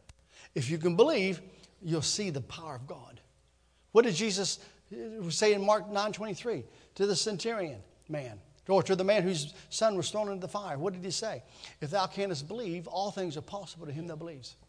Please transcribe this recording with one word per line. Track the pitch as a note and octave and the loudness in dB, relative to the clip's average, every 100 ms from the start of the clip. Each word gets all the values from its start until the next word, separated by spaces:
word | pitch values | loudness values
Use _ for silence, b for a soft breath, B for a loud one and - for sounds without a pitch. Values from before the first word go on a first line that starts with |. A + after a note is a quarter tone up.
| - - _ b b | -20 -20 _ b b
If | D#3+ B2 | -4 -2
you | E3 | 0
can | F3 E3+ | 2 6
believe, | C#4+ C4 F#3+ F3 - b b - | 6 6 2 0 -8 b b -10
you'll | E3+ D#3+ | -2 0
see | - - G3+ | 0 -2 -2
the | C#3 | -4
power | A#2 E3 D#3+ | -8 -10 -10
of | B2+ C3+ | -10 -12
God." | D#3 A#2+ - _ _ _ _ _ _ _ | -14 -16 -20 _ _ _ _ _ _ _
What | G#3+ | 6
did | A#3+ | 8
Jesus | E3 A3 F#3+ E3+ - b b - A#3 A3+ A3 E3+ | 6 0 0 0 -4 b b -16 -12 -10 -8 -4
say | - G#3+ | 2 4
in | G#3 | 4
Mark | G3 G#3+ G3+ | 4 2 2
nine | G3+ G#3+ | -2 -2
twenty-three | F3 G#3+ F3 A#3+ E3 A2 b b - | -2 -6 -6 -6 -6 -8 b b 0
to | G3+ | 2
the | F#3 | 2
centurion | A3 G3 A3+ A3+ E3 G#2+ - _ - | 0 -2 -2 -2 -4 -8 -16 _ -8
man, | D3+ - G#2 - _ - | -8 -8 -12 -20 _ 4
or | F#3+ | 4
to | - | 6
the | F#3 | 4
man | F#3+ G#3+ | 4 4
whose | F3 E3+ D3 - B | 4 0 -4 -10 B
son | - A3 F#3+ | 2 2 2
was | - | -2
thrown | G#3 G#3 | -2 -2
into | G3 | -4
the | D3+ | -6
fire? | G#3 G3 C#3 | -8 -6 -4
What | F#3+ | -4
did | F#3 | -4
he | F#3+ | -6
say? | - A3 C3+ - B B B | -4 -4 -6 -12 B B B
"If | C#3+ | -2
thou | F#3+ F#3 | 0 0
canst | G3 G3 D3+ D3+ | 0 -4 -4 -6
believe, | A3+ G#3 E3 E3 | -8 -6 -6 -6
all | F3+ G3+ | -4 -4
things | G3 F3+ D3 | -4 -6 -6
are | |
possible | - G3+ F3+ E3 D#3+ | -10 -10 -12 -14 -10
to | |
him | C#3+ E3 | -8 -8
that | D#3 | -10
believes." | E3+ C#3 A#2 - | -12 -14 -16 -20